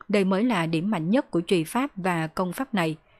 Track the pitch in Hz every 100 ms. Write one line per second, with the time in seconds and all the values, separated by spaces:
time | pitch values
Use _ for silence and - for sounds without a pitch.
0 | - 208 190 190 247 196 165 165 190 190
1 | 160 240 - 170 175 185 156 240 277 -
2 | 180 170 160 - 185 170 269 202 165 156
3 | _